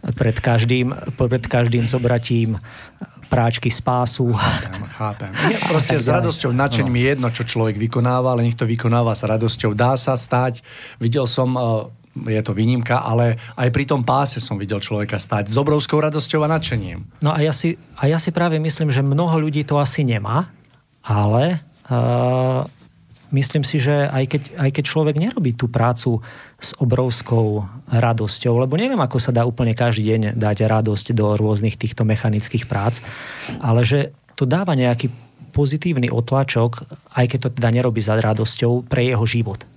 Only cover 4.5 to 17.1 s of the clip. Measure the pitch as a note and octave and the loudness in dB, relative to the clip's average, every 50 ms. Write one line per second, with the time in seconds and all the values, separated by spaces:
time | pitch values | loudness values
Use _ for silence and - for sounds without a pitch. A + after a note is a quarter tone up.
4.5 | - - - - F#2 G2 - - - - A2 G#2+ G#2 - - F#2+ F#2+ - - D#3 | -2 -2 -4 -8 -10 -10 -12 -14 -10 -8 -6 -6 -6 -8 -10 -8 -4 0 0 0
5.5 | A3 A3 - - D#3+ D#3 B2+ - A#2+ A#2 A#2 A#2+ B2 A#2+ A#2+ - D#3 - - C3 | 0 0 0 0 2 2 2 2 0 0 2 2 2 2 2 0 -2 -2 -2 0
6.5 | A#2+ B2+ C#3 C#3 B2+ A#2 C3+ C3 B2 A#2+ B2 C3+ D3 C3+ B2+ A#2 A#2 B2 A#2+ A#2 | 2 2 2 2 2 0 0 2 2 2 2 2 2 0 -2 -4 -2 -4 -6 -4
7.5 | - A#2 A2 A2 G#2 G#2 A2 A#2 A#2 B2 A#2 B2 B2 B2+ B2+ B2+ B2+ A#2 A#2 A#2+ | 0 0 0 0 0 -2 -2 -2 0 0 2 2 2 2 2 2 2 2 2 0
8.5 | A#2 A#2 B2+ A2+ A#2 A2 - A#2 A#2 A#2+ A#2+ A#2 G#2+ - - G#2 A2 A2 A#2 A2+ | 0 0 0 -2 -2 0 0 2 2 4 2 2 0 -2 0 0 0 2 2 0
9.5 | - - - A2 G#2 G#2 A#2+ B2 C3+ B2+ - C#3+ C3 A#2+ - - B2+ B2 B2+ B2+ | 0 0 -2 -2 0 2 2 2 2 2 0 0 -2 -2 -2 0 0 0 0 0
10.5 | A#2+ A#2 _ - - - - - - - A#2+ A#2 A#2 D3 C3 A#2+ - - C3 B2+ | -4 -6 _ -20 -20 -20 -20 -20 -10 -4 -2 0 2 2 0 0 0 0 0 0
11.5 | B2+ B2 B2 A#2 A2+ A2 G#2+ - - - - _ _ C3 - A#2 A2 G#2+ A2 - | 0 0 0 0 0 0 -2 -6 -14 -20 -20 _ _ -10 -4 -2 -2 -2 0 -2
12.5 | G2 G2+ A2 A#2 B2+ B2 A#2 - B2 B2+ - A2+ A2+ A#2+ A#2+ A#2 A2+ A#2 - - | 0 0 2 2 2 0 2 0 0 0 0 0 2 2 2 2 0 -2 -6 -14
13.5 | - - B2+ B2 A#2+ C3 C#3 C3 D3+ C3+ A#2 B2+ B2+ C#3 C#3+ C3+ - A2+ G#2 - | -6 -2 0 0 2 0 0 0 0 0 2 2 2 2 2 0 -2 -4 -6 -4
14.5 | A2 G2 G2+ F#2+ G#2+ G2+ - - G#2+ G#2 G#2 G2+ G#2 G2 - - A2+ G#2 G2+ G2 | -4 -6 -4 -4 -4 -6 -4 -4 -4 -4 -2 -4 -4 -6 -4 -2 -2 -2 -2 0
15.5 | A2 C3+ C#3 D3+ D3+ D3 - - D3 D3+ D3+ D#3 D3+ D#3 - - - D#3 D3+ D3+ | 0 0 2 2 2 0 0 0 0 0 0 0 -2 -2 -4 0 0 0 2 2
16.5 | D#3+ D#3+ D#3+ - B2 A2 G2 F2+ E2+ F2 G2+ - | 0 0 -2 -2 -4 -4 -4 -6 -8 -10 -12 -14